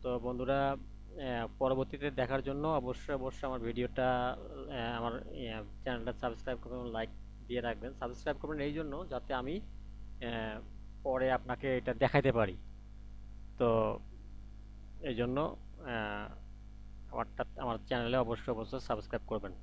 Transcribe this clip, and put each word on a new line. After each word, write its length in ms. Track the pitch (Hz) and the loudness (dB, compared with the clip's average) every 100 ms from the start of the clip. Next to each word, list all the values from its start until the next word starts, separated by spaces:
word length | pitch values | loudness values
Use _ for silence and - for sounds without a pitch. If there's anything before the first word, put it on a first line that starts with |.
তো 160 | 131 123 | 0 0
বন্ধুরা, 540 | 120 123 127 139 139 | 0 0 2 4 4
আহ, 760 | 139 - - - - 135 120 113 - | 0 -6 -12 -12 -6 -2 0 -2 2
পরবর্তীতে 520 | 131 131 131 143 143 | 4 4 2 0 0
দেখার 320 | 135 123 135 | 2 4 4
জন্য 260 | 131 139 156 | 2 0 2
অবশ্যই, 460 | 156 123 123 - | 2 2 -4 -2
অবশ্যই 320 | 139 131 - 135 | -2 -2 -2 -2
আমার 140 | 127 | 0
ভিডিওটা, 760 | 117 117 123 - 127 123 123 127 | 0 0 0 4 4 4 2 0
আহ, 600 | - 143 135 135 117 117 | -6 -8 -6 -2 -2 0
আমার, 140 | 117 | 0
আহ, 500 | 117 - - 120 110 104 - | -2 -4 -6 -4 -4 -6 -6
চ্যানেলটা 300 | - 120 117 | -2 0 0
সাবস্ক্রাইব 460 | 113 123 113 - 123 | 0 -2 -2 -4 -4
করবেন, 240 | 120 123 123 | -4 -6 -2
লাইক 220 | 113 110 - - - - | -2 -2 -4 -10 -12 -2
দিয়ে 120 | 120 | 0
রাখবেন। 340 | 120 113 120 | 0 -2 -4
সাবস্ক্রাইব 440 | 139 120 123 - 143 | -4 -6 -2 -2 -2
করবেন 200 | 147 156 | -2 0
এই 120 | 143 | 0
জন্য 360 | 147 151 139 185 | 0 -2 -4 -2
যাতে 260 | 123 - | -4 0
আমি, 260 | 127 127 180 | 0 0 -2
আহ, 1000 | - - - - - - 120 117 110 110 - - - - | -4 -8 -10 -10 -10 -6 -2 0 -2 -4 -8 -10 -12 -4
পরে 300 | 139 131 131 | 2 4 6
আপনাকে 440 | 127 - 123 139 127 | 4 2 0 2 2
এটা 160 | 120 | 2
দেখাইতে 380 | 123 127 147 139 | 4 6 8 8
পারি। 240 | 117 104 90 - - - - - - - - - - | 6 4 2 -8 -12 -12 -12 -12 -12 -10 -10 -10 2
তো 400 | 120 113 110 110 - - - - - - - - - - | 6 8 6 2 -6 -12 -12 -12 -10 -12 -12 -12 -12 -6
এই 140 | 156 | -2
জন্য, 260 | 113 120 131 | 2 2 4
আহ, 920 | 156 - - - 147 117 107 104 107 - - - - - - - - | 2 -2 -10 -10 -4 0 0 -2 -4 -8 -10 -12 -12 -12 -12 -10 -6
আমারটা, 320 | 123 113 - 123 - | -2 -2 -2 -4 -2
আমার 220 | 131 113 - | -2 -2 0
চ্যানেলে 300 | 123 117 127 | 2 4 4
অবশ্যই, 360 | 117 113 - | 4 2 0
অবশ্যই 280 | 113 110 131 | -2 0 -4
সাবস্ক্রাইব 480 | - 107 - 113 - | 0 -2 0 -4 0
করবেন। 240 | 107 101 101 | -2 -2 -8